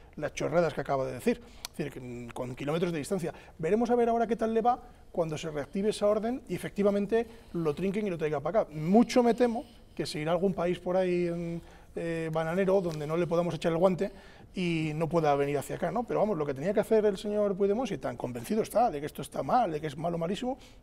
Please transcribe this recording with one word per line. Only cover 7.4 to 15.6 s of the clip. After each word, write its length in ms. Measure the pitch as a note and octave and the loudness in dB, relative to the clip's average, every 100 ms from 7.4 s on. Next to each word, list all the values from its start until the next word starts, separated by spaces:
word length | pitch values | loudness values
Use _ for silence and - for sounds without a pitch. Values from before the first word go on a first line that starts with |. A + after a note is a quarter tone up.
| - | -10
lo 200 | F3 D#3+ | -2 0
trinquen 320 | D3 F#3 G3 G#3+ | 0 -2 -2 -2
y 40 | |
lo 80 | E3+ | -2
traigan 240 | D3+ D3+ | -2 -2
para 180 | C#3+ G#3 | 0 0
acá. 100 | - | 0
Mucho 500 | D3+ D#3 G3+ A#3+ C4 | -2 4 6 6 6
me 100 | A#3+ | 4
temo 320 | A#3 A#3+ A3+ D4+ - - | 6 2 0 -8 -16 -14
que 100 | - | -8
se 140 | D#3 D#3 | -6 -2
irá 140 | D3+ | 0
a 20 | |
algún 180 | F3 G3 | 2 2
país 260 | F#3 F3 F3 | 2 0 -2
por 200 | - F3+ | 0 0
ahí 280 | F#3 F3 F3 | 2 2 0
en, 340 | E3+ E3+ E3+ - - - - | -2 -6 -8 -10 -18 -14 -8
eh, 320 | E3+ E3 D#3+ | -4 -4 -2
bananero 520 | D#3+ D#3+ F3 F#3+ G3 | -2 0 0 2 2
donde 240 | F3 D3+ D3 | 2 -4 -4
no 100 | D#3+ | -2
le 100 | E3+ | 0
podamos 280 | E3+ F3 | 0 0
echar 180 | D#3+ F3 | 0 0
el 60 | E3 | 4
guante 340 | F#3 F#3 G3+ - - - - | 4 2 -2 -6 -20 -20 -12
y 380 | - F3 E3 D#3 | -4 -2 0 -2
no 140 | D3+ E3 | -2 0
pueda 260 | E3+ D#3 C#3+ | 2 4 2
venir 200 | C#3+ | 2
hacia 200 | C#3+ | 0